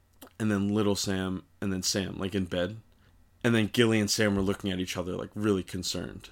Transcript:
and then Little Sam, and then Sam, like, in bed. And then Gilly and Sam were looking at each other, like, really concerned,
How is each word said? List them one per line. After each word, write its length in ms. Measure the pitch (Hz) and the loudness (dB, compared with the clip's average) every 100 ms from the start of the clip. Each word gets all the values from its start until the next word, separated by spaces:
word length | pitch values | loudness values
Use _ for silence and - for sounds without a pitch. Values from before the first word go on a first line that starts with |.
| _ _ - _ | _ _ -20 _
and 100 | 110 | 0
then 220 | 101 101 | 2 2
Little 220 | 107 104 98 | 2 2 2
Sam, 460 | - 95 92 92 - - | 0 -2 -2 -4 -8 -8
and 100 | 101 | -4
then 120 | 95 | -2
Sam, 340 | - 104 92 - | -2 -2 -2 -4
like, 160 | 92 | -4
in 120 | 98 90 | -2 -2
bed. 320 | 90 90 113 - _ _ _ _ _ | -2 -2 -4 -16 _ _ _ _ _
And 100 | 123 | 2
then 120 | 117 101 | 4 2
Gilly 300 | 123 117 110 | 4 4 4
and 100 | 104 | 2
Sam 240 | - 107 | 2 2
were 60 | 98 | 2
looking 300 | 95 95 101 | 0 0 -2
at 100 | 92 | -2
each 160 | 90 95 | -4 -4
other, 160 | 90 | -6
like, 140 | 90 - | -6 -8
really 280 | 104 104 98 | -4 0 0
concerned, 680 | 90 92 87 90 87 95 - | 0 -6 -6 -6 -6 -12 -18